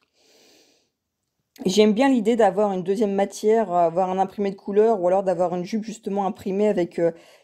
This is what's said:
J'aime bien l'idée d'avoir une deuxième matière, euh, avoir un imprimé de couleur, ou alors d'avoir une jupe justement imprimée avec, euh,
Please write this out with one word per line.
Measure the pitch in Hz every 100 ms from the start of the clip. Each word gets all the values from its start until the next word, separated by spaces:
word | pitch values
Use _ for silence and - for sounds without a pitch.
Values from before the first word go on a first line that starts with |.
| _ _ _ _ _ _ _ _ _ _ _ _ _ _ _ -
J'aime | 196 196 214
bien | 208 269
l'idée | 254 202 240
d'avoir | 202 185 208
une | 185
deuxième | 175 202 208
matière, | 196 202 - 214 226 196
euh, | 175 170
avoir | 165 185
un | 185
imprimé | 190 - 202
de | 196
couleur, | - 202 226 214
ou | 175
alors | 190
d'avoir | 190 175 180
une | 180
jupe | 180 220
justement | 208 202 208 196 190
imprimée | - 202 190 214
avec, | 202 170 -
euh, | 170 165 - -